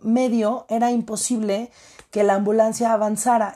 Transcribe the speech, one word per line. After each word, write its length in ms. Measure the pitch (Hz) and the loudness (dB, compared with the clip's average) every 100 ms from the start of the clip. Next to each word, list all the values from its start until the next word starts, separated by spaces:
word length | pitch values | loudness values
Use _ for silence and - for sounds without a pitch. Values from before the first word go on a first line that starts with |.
medio 640 | 220 233 254 233 208 170 - | 0 0 2 0 0 -2 -4
era 200 | 226 240 | -2 0
imposible 800 | 240 226 214 - 247 214 196 240 - - - - | 0 -2 -6 -4 -2 -2 -4 -6 -14 -20 -20 -8
que 140 | 208 | 0
la 100 | 202 | 2
ambulancia 600 | 196 208 220 220 220 233 | 2 2 2 2 0 0
avanzara 600 | 220 214 214 247 233 202 | 0 0 -2 0 0 0